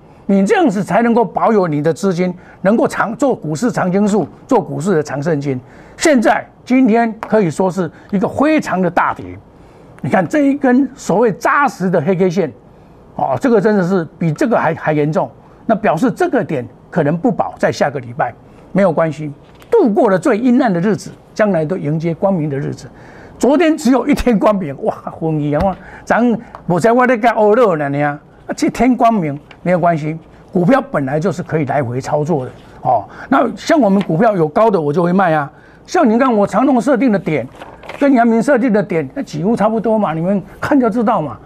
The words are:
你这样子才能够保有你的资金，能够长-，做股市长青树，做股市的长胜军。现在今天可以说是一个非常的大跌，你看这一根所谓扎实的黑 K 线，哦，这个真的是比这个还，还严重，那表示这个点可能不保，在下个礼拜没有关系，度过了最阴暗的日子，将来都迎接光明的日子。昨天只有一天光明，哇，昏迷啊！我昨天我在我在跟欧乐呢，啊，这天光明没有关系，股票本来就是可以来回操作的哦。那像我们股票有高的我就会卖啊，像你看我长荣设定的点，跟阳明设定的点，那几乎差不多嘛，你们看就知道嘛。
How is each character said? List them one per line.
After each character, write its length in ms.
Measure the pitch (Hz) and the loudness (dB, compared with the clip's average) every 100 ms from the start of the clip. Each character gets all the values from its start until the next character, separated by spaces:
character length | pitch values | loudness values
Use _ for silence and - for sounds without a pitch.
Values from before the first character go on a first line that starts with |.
| - - | -20 -8
你 180 | - 196 | 0 2
这 120 | 196 | 2
样 120 | 415 294 | 2 2
子 160 | 196 | 0
才 200 | 175 196 | 0 0
能 100 | 233 | 2
够 100 | 226 | 2
保 280 | 208 - 190 | 0 0 2
有 160 | 208 180 | 2 2
你 120 | 147 | 0
的 140 | 156 | -2
资 180 | - 196 | 0 -2
金， 220 | 170 180 170 - - | -2 -4 -6 -16 -4
能 140 | 190 | 0
够 120 | 247 269 | 2 0
长-， 280 | - 190 220 | -2 -4 -2
做 180 | 277 | -2
股 200 | 208 151 | -2 -6
市 160 | 156 233 | -4 -2
长 200 | 156 175 | -2 -2
青 160 | 196 208 | 0 0
树， 200 | 202 143 - - | 0 -2 -8 0
做 120 | 240 | 0
股 220 | 147 139 | 0 -4
市 140 | 185 | -2
的 80 | 156 | -2
长 180 | 143 139 | -2 -4
胜 180 | 156 143 | -4 -2
军。 200 | 143 127 - - - | -4 -6 -8 -20 -20
现 240 | - 339 254 | 0 2 4
在 240 | 254 214 - _ | 2 0 -4 _
今 220 | - 254 240 | -2 2 4
天 260 | 233 226 - | 2 0 -4
可 200 | - 220 | -2 0
以 120 | 170 | 0
说 180 | 143 190 | 0 -2
是 200 | 180 165 - - | -2 -6 -8 -6
一 80 | 190 | -4
个 100 | 214 | -2
非 320 | - 294 311 | 0 0 0
常 220 | - 180 | 0 -2
的 80 | 175 | 0
大 240 | 175 147 | 0 -2
跌， 240 | - 90 92 - - - - - - | -4 -10 -16 -20 -20 -20 -20 -20 -10
你 80 | - | -2
看 180 | 196 160 | -2 0
这 200 | 302 277 | 0 0
一 100 | 285 | 0
根 320 | 254 247 262 | 2 2 0
所 240 | - - 185 | -4 -2 0
谓 120 | 233 | 0
扎 340 | - - 285 254 | 0 -2 0 0
实 200 | - 185 | -2 -2
的 140 | 170 | 0
黑 140 | 151 | 0
K 140 | 180 185 | 0 0
线， 200 | 180 151 - - - - - - | 0 -4 -6 -20 -20 -20 -20 -16
哦， 220 | - 135 131 | -6 -4 0
这 80 | 262 | 2
个 140 | 220 | 2
真 140 | 214 | 2
的 120 | 202 175 | 2 0
是 200 | 196 156 - | -2 -4 -4
比 160 | 165 | -4
这 140 | 151 247 | 0 0
个 100 | 233 | 0
还， 160 | - | 0
还 180 | 127 156 | -2 -2
严 220 | 151 147 | 0 0
重， 160 | 185 135 - - - - | -2 -4 -8 -20 -8 -4
那 80 | |
表 200 | 220 196 | -2 0
示 140 | 160 262 | 0 0
这 180 | - 359 | 0 -2
个 120 | 254 | -2
点 240 | 143 139 117 - - | -2 -6 -8 -14 -6
可 140 | 175 | -2
能 120 | 151 | 0
不 160 | 170 254 | 0 -2
保， 220 | - 92 - | 0 -2 -2
在 120 | 156 | -2
下 200 | - 143 | 0 -2
个 80 | 135 | -4
礼 120 | 120 | -8
拜 220 | 123 127 - - - - | -6 -6 -6 -20 -20 -6
没 100 | 180 | 0
有 100 | 190 | 2
关 200 | 170 160 | 2 -2
系， 180 | 147 151 - - - - | -4 -10 -12 -20 -20 0
度 180 | 466 262 | 2 4
过 220 | 220 220 | 4 2
了 80 | 185 | 2
最 180 | 294 | 0
阴 240 | 214 254 247 | 2 2 2
暗 140 | 240 | 2
的 80 | 170 | 0
日 140 | 208 | 0
子， 160 | 170 - - - | -2 -6 -20 -8
将 160 | - 208 | -2 0
来 120 | 170 | 0
都 140 | 151 185 | -2 -4
迎 220 | 147 160 | -4 -2
接 120 | 170 | -4
光 180 | 160 196 | -2 -2
明 160 | 180 151 | 0 -2
的 80 | 139 | -4
日 160 | 147 | -6
子。 140 | 131 - - - - - - | -10 -14 -20 -20 -20 -20 -2
昨 200 | 233 311 | 2 4
天 200 | 320 311 | 2 2
只 140 | 233 | 2
有 160 | 262 285 | 2 2
一 80 | |
天 240 | - 247 196 | 0 0 2
光 160 | 214 | 2
明， 180 | 196 143 139 | 0 -4 -6
哇， 100 | - - - | -6 -6 -10
昏 220 | - 160 | -8 -4
迷 200 | 156 147 | -2 -2
啊！ 60 | 147 | 0
我 140 | 190 170 - - | -2 -4 -12 -8
昨 120 | - 202 | -2 2
天 220 | 247 208 - - - | 2 0 -6 -10 -4
我 120 | 175 | 0
在 120 | 240 | 2
我 120 | 247 | 4
在 120 | 247 233 | 2 2
跟 120 | 233 | 0
欧 200 | 226 208 | 2 4
乐 220 | 226 220 | 4 2
呢， 260 | 156 143 143 | 2 -2 -2
啊， 160 | 147 147 - - - | -2 -4 -12 -16 -12
这 140 | - 320 | -4 -2
天 260 | - 254 | 0 2
光 180 | 220 226 | 4 2
明 240 | 220 151 143 - - | 2 -2 -6 -14 -8
没 100 | 170 | -2
有 80 | 180 | 2
关 180 | 170 160 | 2 0
系， 200 | 151 160 - - - | -4 -8 -12 -20 -6
股 100 | 185 | 0
票 180 | 175 269 269 | 2 2 0
本 160 | 156 | -4
来 140 | 131 156 | -2 -2
就 140 | 185 | -2
是 100 | 170 | -4
可 160 | - 160 | -4 -4
以 60 | |
来 180 | 131 135 | -2 -2
回 160 | 117 127 | -4 -6
操 240 | - 151 | -4 -2
作 220 | 151 147 | -2 -2
的 60 | 123 - - - | -4 -14 -20 -8
哦。 220 | 135 113 - - - | -2 -2 -2 -14 -2
那 180 | 254 233 | 0 0
像 240 | - - 320 | -4 0 2
我 120 | 202 | 4
们 120 | 196 | 2
股 140 | 180 160 | 0 0
票 200 | 233 202 | 2 2
有 100 | 151 | 0
高 240 | 196 226 | 2 2
的 80 | 185 | 2
我 120 | 147 | 0
就 120 | 160 | 0
会 80 | 175 | 0
卖 220 | 190 180 | 2 2
啊， 180 | 156 143 - - - | 0 -4 -12 -20 -20
像 240 | - 359 254 | -4 2 2
你 80 | 233 | 2
看 160 | 269 | 2
我 140 | 214 196 | 2 0
长 180 | 196 | 0
荣 140 | 285 247 | 2 2
设 160 | 233 | 2
定 160 | 285 269 | 2 2
的 80 | 190 | 0
点， 260 | 170 143 127 - - - - - | -2 -4 -4 -14 -20 -20 -16 -2
跟 140 | 277 | 2
阳 120 | 254 | 4
明 160 | 233 226 | 4 2
设 160 | 247 254 | 2 2
定 140 | 262 | 2
的 100 | 208 | 0
点， 260 | - 165 135 | 0 -4 -4
那 80 | 277 | -8
几 220 | - 151 | -8 -4
乎 100 | 190 | -2
差 140 | 233 214 | 0 0
不 140 | 226 | 0
多 180 | 226 220 | 0 0
嘛， 140 | 175 | 0
你 80 | 160 | -2
们 200 | 175 202 - - | -2 -2 -4 -8
看 180 | - 294 | 0 2
就 100 | 233 | 2
知 140 | 240 | 0
道 180 | 220 202 | 0 0
嘛。 160 | 143 107 | -4 -10